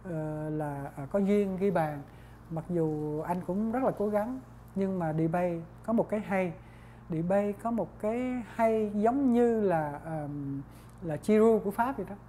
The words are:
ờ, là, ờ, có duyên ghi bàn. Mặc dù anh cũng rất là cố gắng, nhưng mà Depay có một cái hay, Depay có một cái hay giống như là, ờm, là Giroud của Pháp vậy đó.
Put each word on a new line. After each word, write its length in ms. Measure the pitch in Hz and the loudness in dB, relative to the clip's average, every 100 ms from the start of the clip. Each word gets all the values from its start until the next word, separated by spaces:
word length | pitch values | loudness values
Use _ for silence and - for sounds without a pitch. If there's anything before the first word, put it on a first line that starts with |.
ờ, 460 | 190 165 156 151 156 | -6 -6 -4 -4 -4
là, 420 | 156 151 143 139 - | -4 -4 -6 -8 -10
ờ, 80 | 139 | -2
có 80 | 202 | 0
duyên 380 | 196 208 202 185 | 4 4 2 0
ghi 140 | 202 | 0
bàn. 300 | 180 156 147 139 - - - - | 2 0 -2 -10 -18 -20 -20 -10
Mặc 140 | 160 156 | -8 -4
dù 500 | 175 160 151 151 151 | 0 0 0 -4 -4
anh 200 | 156 180 175 | -4 -4 -2
cũng 240 | 185 220 | -2 0
rất 120 | 233 | 0
là 80 | 254 | 0
cố 160 | - 208 | 0 0
gắng, 320 | 208 214 262 - - - - | 0 -2 -6 -12 -20 -10 -2
nhưng 240 | 190 190 | -2 0
mà 140 | 165 | -2
Depay 480 | 156 160 175 180 170 165 - - | 0 0 2 0 -2 -8 -14 -2
có 80 | |
một 160 | 226 175 | 0 2
cái 100 | 214 | -2
hay, 340 | 185 196 185 165 - - - - - | 0 0 0 -4 -14 -20 -20 -20 -6
Depay 440 | 160 170 196 208 | -4 2 2 2
có 180 | 202 233 | -2 -2
một 160 | 233 180 - | -2 -4 -4
cái 440 | 214 233 254 254 214 - | -4 -2 -2 -4 -8 2
hay 360 | 226 220 214 202 | 2 4 0 2
giống 380 | 214 262 277 | 2 4 4
như 280 | 240 240 226 | 6 6 4
là, 380 | 202 170 151 143 165 | 4 2 0 -6 -6
ờm, 560 | 160 147 143 139 139 135 - - - | -6 -6 -6 -6 -6 -8 -18 -20 -12
là 160 | 175 147 | -6 -4
Giroud 400 | - 214 220 220 | 4 6 8 6
của 80 | 185 | 2
Pháp 260 | 202 233 262 | 0 0 0
vậy 80 | 180 | -8
đó. 60 | 202 | -10